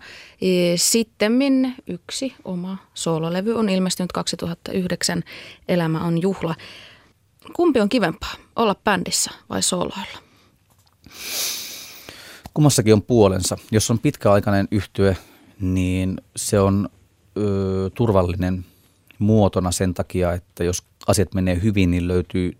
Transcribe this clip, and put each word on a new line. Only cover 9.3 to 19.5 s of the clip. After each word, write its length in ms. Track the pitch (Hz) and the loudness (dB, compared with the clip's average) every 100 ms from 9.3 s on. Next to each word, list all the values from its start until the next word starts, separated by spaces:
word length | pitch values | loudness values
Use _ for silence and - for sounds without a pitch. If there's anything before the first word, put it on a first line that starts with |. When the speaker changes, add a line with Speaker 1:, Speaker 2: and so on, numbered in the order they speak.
| - - | -8 -10
Speaker 1:
vai 140 | 190 | -4
sooloilla? 560 | 185 185 - - 196 - - _ _ _ _ _ _ _ - - - - - - - - - - - - - - - | -2 -2 -4 -6 -12 -16 -20 _ _ _ _ _ _ _ -20 -16 -10 -6 -6 -8 -10 -16 -18 -20 -20 -20 -20 -20 -8
Speaker 2:
Kummassakin 400 | - 151 - 107 | 2 4 4 4
on 80 | 107 | 4
puolensa. 540 | - 120 98 95 92 92 - | 4 4 6 4 -2 -6 -2
Jos 200 | 110 - | 0 2
on 80 | 117 | 0
pitkäaikainen 680 | 147 - 107 101 101 98 98 | 0 0 4 4 4 0 0
yhtye, 460 | 104 - - 98 92 - - - - | -2 -2 0 2 2 -4 -20 -20 -8
niin 600 | 92 92 92 92 92 90 - - | -2 0 0 0 -2 -4 -10 -10
se 240 | - 104 | 0 2
on, 280 | 98 98 101 - _ _ _ 95 | 4 2 -2 -8 _ _ _ -4
ö, 540 | 104 98 95 95 95 | -2 -2 -2 -2 -4
turvallinen 680 | - 117 95 90 92 90 92 92 _ _ _ _ - | 0 2 4 2 0 -2 -2 -6 _ _ _ _ -2
muotona 540 | 104 110 98 | 2 4 4